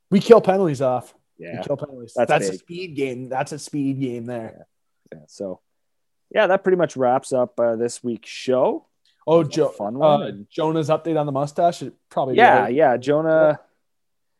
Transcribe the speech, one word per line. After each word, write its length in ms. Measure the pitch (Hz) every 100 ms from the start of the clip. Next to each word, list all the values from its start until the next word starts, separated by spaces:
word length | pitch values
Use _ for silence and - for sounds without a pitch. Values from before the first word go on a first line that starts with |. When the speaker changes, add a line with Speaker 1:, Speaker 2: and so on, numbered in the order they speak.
| -
Speaker 1:
we 100 | 196
kill 220 | - 226
penalties 400 | 202 190 180 131
off. 320 | 131 123 - _ _ -
Speaker 2:
Yeah, 220 | 165 170
Speaker 1:
We 40 |
kill 140 | - 143
penalties. 360 | 143 131 117 123
Speaker 2:
that's 120 | 120
Speaker 1:
That's 200 | 151 98
a 20 |
Speaker 2:
big. 80 | 92
Speaker 1:
speed 360 | - 175 180 143
game. 340 | 135 123 127
That's 220 | 131 143
a 60 | 151
speed 420 | - 151 139 135
game 240 | 131 120 117
there. 400 | 123 113 - - _ _ _ _
Speaker 2:
Yeah. 60 | 80
Yeah, 60 | 76
so, 340 | - 98 90 _ _ _ _ _ _ -
yeah, 140 | - -
that 160 | 190
pretty 120 | 196 180
much 200 | 156 131
wraps 340 | 127 127 -
up, 260 | 131 120 -
uh, 160 | 117 113
this 260 | 120 -
week's 240 | 123 110 -
show. 580 | - - 127 165 285 - _ _ _ -
Speaker 1:
Oh, 100 | 165
Speaker 2:
It 40 | 160
was 20 |
a 40 |
Speaker 1:
Jo-, 180 | 160 139
Speaker 2:
fun 280 | - 104 127
one, 240 | 151 147
Speaker 1:
uh, 20 | -
Speaker 2:
and 220 | 98 104
Speaker 1:
Jonah's 400 | - 156 160 147
update 280 | 156 165 156
on 80 | 147
the 60 |
mustache. 520 | 135 147 - 170 170
It 100 | 135 - _
probably 260 | - 139 147
Speaker 2:
Yeah, 280 | 233 127 104
Speaker 1:
will. 40 |
Speaker 2:
yeah, 260 | 131 147 120
Jonah. 640 | 127 147 160 160 156 147 _ _ _ _ _ _ _